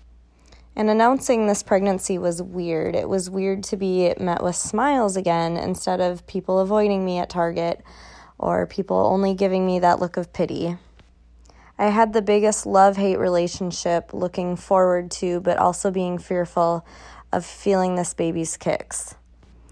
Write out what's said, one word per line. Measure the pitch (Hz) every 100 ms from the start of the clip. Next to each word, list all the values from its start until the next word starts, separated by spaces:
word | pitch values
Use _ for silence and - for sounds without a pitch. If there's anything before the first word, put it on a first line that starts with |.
| - - _ _ - - -
And | - 214
announcing | 214 226 269 - 233 214
this | 202
pregnancy | - 196 196 190 - 185
was | 180 170
weird. | 185 180 175 160 175 170
It | -
was | 190 180
weird | 190 190 196
to | 196 202
be | 190 185 175 -
met | 180 175
with | 180 175
smiles | - 214 269 277 214 190
again | 185 170 165 170
instead | - 185 - 185
of | 180 175 -
people | 190 185 185
avoiding | 190 214 208 196
me | 185 180
at | -
Target | 180 170 170 170 - - - - - - -
or | - 180 175
people | - 185 185
only | 196 190 196
giving | 190 196 185
me | 185 180
that | 175 -
look | 175 185
of | 175
pity. | - 165 170 165 175 - - - _ _ - - - - -
I | 202
had | 208 226
the | 220
biggest | 208 208 208 208 202
love-hate | 196 196 196 202 185
relationship | 185 175 175 - 185 170 180 170 -
looking | - 180 180 180 175
forward | - 190 185 180 175
to, | - 185 175
but | 180 175
also | 180 175 202
being | 190 180 175
fearful | - 180 170 - 170 170 - - - - -
of | -
feeling | 170 - - 190 185
this | 180 175
baby's | - 170 170 160 -
kicks. | - - - - - - _ - - - -